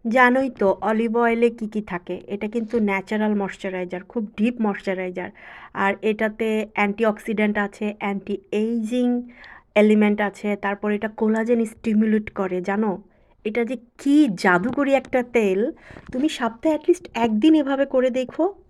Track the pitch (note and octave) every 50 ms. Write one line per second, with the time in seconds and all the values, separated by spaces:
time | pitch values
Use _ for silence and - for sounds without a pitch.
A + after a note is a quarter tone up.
0 | _ A#3 A3 B3+ B3 B3 B3 C4+ C4+ C4 B3+ - G#3 F#3+ - - - G3+ A3 G#3+
1 | A#3 A#3 A3 A#3+ A#3+ A#3 A#3 A#3 A#3 A#3+ A#3 A#3 A3 G#3 - G#3+ G#3 - F#3 F3
2 | F3+ - F3+ - - - G3+ G3+ A3 G#3 A3 A#3+ A3+ G#3+ - A#3 G#3+ G3+ G3 F#3+
3 | F#3+ - A3 G#3 G#3+ G#3+ G#3 G3+ G3 F#3+ - - - G3 F#3 F#3 F#3 F3 F#3 F3+
4 | F3+ _ - A#3+ G#3+ G3+ _ - G#3 B3 B3 A#3 A3 G#3 G3 - - G3 F#3 F#3
5 | F#3 F#3 F3+ F#3 F3+ G3 - - - - - - - - _ - G3 G3 G3 -
6 | - A3 G#3+ G#3+ A3 G#3+ G#3 - A3+ A3 A3 A3 G#3+ G#3+ _ - G#3 G3+ G3+ G#3
7 | A3+ A3 G#3 G#3+ - - A3 G3+ G#3+ G#3+ G#3 G#3 G3+ G3+ - - A3 G#3 G#3 _
8 | - G3 G3+ F#3+ F#3+ - G#3 - _ _ - G#3 G#3+ A3+ A#3 A#3 A3 G#3+ A#3+ B3
9 | B3 B3 B3 B3 B3 A#3+ - - - - - - _ _ _ G#3 G#3+ G#3+ G#3+ G#3+
10 | G#3+ G#3 G#3 G#3 G#3 G3 F#3+ - - G#3 G3+ G3+ G3+ G3 G3+ G3+ - G#3 G#3 G#3
11 | A3 G#3+ G#3+ - A3+ A3 A3 A3 A3+ A#3 A#3+ A#3 A3+ G#3+ - - - A3+ G#3 G#3+
12 | A3 A3 G#3+ A3 G#3+ - - - F#3+ F#3 F3+ F#3 F3 G3 G3 G#3 A3 G#3+ F3+ F#3+
13 | - _ _ _ _ _ _ _ _ G#3+ G#3+ A#3+ A#3 A3 C4 B3 - _ _ -
14 | - C#4+ C#4+ D4+ D4+ B3+ F3+ F3 - G3 F3+ F3 F#3 B3+ B3 C#4+ C#4+ C#4 C4+ C4
15 | C4 - - B3+ A#3+ A#3+ - A#3 A3 G3 F#3+ F#3+ A3+ D4+ - - - - - -
16 | - - - B3+ C#4+ D#4 D4+ - B3+ A3+ A3+ - - D#4+ D4+ D4+ D4+ - F4 -
17 | - - - A#3 A#3 A#3 A3 G#3+ G#3+ D#4+ D#4+ D#4 C#4 C4+ C#4 C4+ C#4 C#4 - C4
18 | B3 C4 A#3 C4 B3+ A#3+ - - D#4+ G4 G4 - _